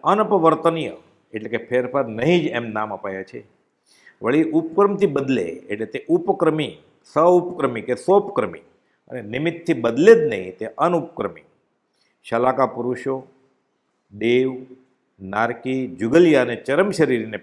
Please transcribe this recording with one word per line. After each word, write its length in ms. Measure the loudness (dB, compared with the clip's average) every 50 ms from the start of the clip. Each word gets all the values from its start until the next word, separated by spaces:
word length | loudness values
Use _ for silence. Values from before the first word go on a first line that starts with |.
| 0 2
અનપવર્તનીય 840 | 2 2 2 2 2 4 4 4 2 2 2 0 0 0 -4 -6 -8 -12 -18 _ _ _ _ _ -12
એટલે 160 | -10 -8 -6 -6
કે 60 | -6 -4 -2
ફેરફાર 360 | 0 0 0 0 -2 -4 -4 -4 -4 -2
નહીં 200 | 2 2 4 4 2
જ 20 | 0 -4 -4
એમ 60 | -6 -4 -6
નામ 140 | -6 -6 -6 -6
અપાયા 320 | -8 -8 -8 -8 -10 -12 -12
છે. 100 | -16 -18 -18 _ _ _ _ _ _ _ _ _ _ _ _ -20 _ _ -2
વળી 280 | 0 2 2 2 2 0 -2
ઉપક્રમથી 540 | -2 0 2 2 2 2 2 2 0 0 0
બદલે 300 | -2 -2 0 0 -2 -2 -4 -8 -12 -10 -10
એટલે 140 | -8 -8 -8 -8 -10
તે 60 | -10 -2 0 0
ઉપક્રમી, 580 | 0 2 -2 -2 0 0 0 0 0 -4 -6 -8 -14 _ _ _ _ _ _ 0
સહઉપક્રમી 680 | 4 6 6 6 6 4 0 -2 -2 -2 -2 -2 -4 -4
કે 80 | -4 -6 -2 2
સોપક્રમી 600 | 4 4 4 2 2 -2 -4 -4 -4 -6 -12 -20 _ _ _ _ _ _ _ _ -16
અને 120 | -14 -14 -10 -8 -6
નિમિત્તથી 480 | -4 -4 -4 -4 -4 -4 -4 -2 0 0
બદલે 300 | -2 0 6 6 6 6
જ 60 | 6 2 -2
નહીં 240 | -2 -4 -6 -10 -10 -10
તે 60 | -10 -10 -4 -2 -2
અનુપક્રમી. 600 | 0 0 -2 -4 -6 -6 -6 -6 -6 -8 -12 -20 _ _ _ _ _ _ _ _ _ _ _ _ _ _ _ _
શલાકા 440 | -4 -2 2 2 2 2 2 0 0 0
પુરુષો, 400 | -4 -6 -4 -6 -4 -6 -6 -6 -6 -10 -14 _ _ _ _ _ _ _ _ _ _ _ _ _ _ _ _ -10
દેવ, 360 | -2 0 2 2 4 2 0 -2 -6 -12 -16 -20 -20 _ _ _ _ _ _ _ _
નારકી, 600 | -14 -6 -2 -2 -2 -2 -2 -6 -6 -4 -4 -4 -4 -6 -6 -6
જુગલિયા 460 | -2 4 6 6 6 8 6 4 2
અને 100 | 0 -2 -6 -4
ચરમ 220 | -2 0 2 2 0 2
શરીરને 420 | 2 2 2 2 0 -2 -6 -8 -10